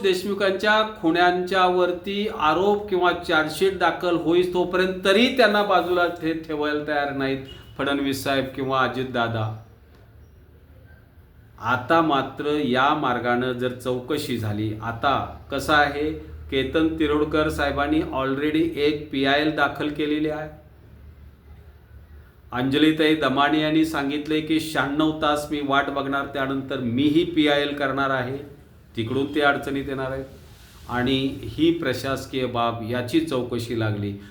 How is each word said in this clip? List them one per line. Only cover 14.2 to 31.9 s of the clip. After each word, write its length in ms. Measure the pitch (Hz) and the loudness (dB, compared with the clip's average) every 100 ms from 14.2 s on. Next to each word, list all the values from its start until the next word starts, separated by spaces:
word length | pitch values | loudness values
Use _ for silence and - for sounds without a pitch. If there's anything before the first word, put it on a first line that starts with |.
| - 117 | -2 -4
झाली, 360 | 107 104 110 107 | -2 -2 -4 -4
आता 560 | 110 113 143 127 87 78 - | -8 -2 0 0 -2 -10 -8
कसं 240 | 139 - | -6 2
आहे, 380 | 151 143 143 147 156 - - - | 4 4 0 -4 -6 -10 -16 -6
केतन 480 | 135 131 160 160 160 | -2 0 2 2 2
तिरोडकर 500 | 151 151 151 156 156 | 0 2 2 2 0
साहेबांनी 520 | 156 143 139 143 156 | 0 -2 0 0 0
already 640 | 165 131 135 135 151 151 165 139 | 0 -2 -2 0 0 2 0 2
एक 340 | 147 147 151 | 0 0 -4
पीआयएल 440 | 135 139 143 151 151 | 0 2 2 2 2
दाखल 320 | 139 - 151 | 0 0 -6
केलेली 400 | 147 151 151 156 | -4 -2 -2 -2
आहे. 220 | 151 156 - - - - - - - - - - - - - - - - - - - - | -4 -8 -14 -20 -20 -20 -20 -20 -20 -20 -20 -20 -20 -20 -20 -20 -20 -20 -20 -20 -20 -10
अंजलीताई 600 | 120 135 139 156 156 156 | -4 0 4 4 4 4
दमाणे 460 | 156 139 135 143 156 | 4 2 2 4 4
यांनी 240 | 156 156 | 2 2
सांगितले 560 | 156 147 139 147 147 156 | 2 0 -2 -4 -2 -2
की 200 | 151 160 | 0 -2
"शहाण्णव 640 | 156 147 135 143 156 156 | 0 -2 0 2 0 2
तास 240 | 151 147 - | 0 0 -2
मी 100 | 151 | -4
वाट 240 | 139 139 | 0 0
बघणार, 420 | 143 139 135 139 135 | 0 -2 -2 -4 -4
त्यानंतर 520 | 139 135 135 131 135 | -4 -4 -4 -4 -4
मीही 460 | 123 117 147 156 | -2 0 2 2
पीआयएल 500 | 175 156 147 143 147 | 2 2 2 2 0
करणार 360 | 143 139 135 139 | -2 -2 0 0
आहे", 280 | 131 123 135 - - - - - - | 0 -2 -6 -10 -18 -20 -20 -12 -6
तिकडून 380 | 113 127 139 | -4 -2 -2
ते 60 | 151 | 2
अडचणीत 440 | 143 139 - 139 135 | 2 2 -2 -6 -4
येणार 220 | 135 131 | -6 -4
आहेत. 140 | 135 131 - - - - - - | -6 -10 -16 -20 -20 -20 -20 -6
आणि 500 | 120 127 131 135 - | -2 2 2 0 -4
ही 360 | 110 127 165 160 | -8 0 2 2
प्रशासकीय 680 | 135 | 0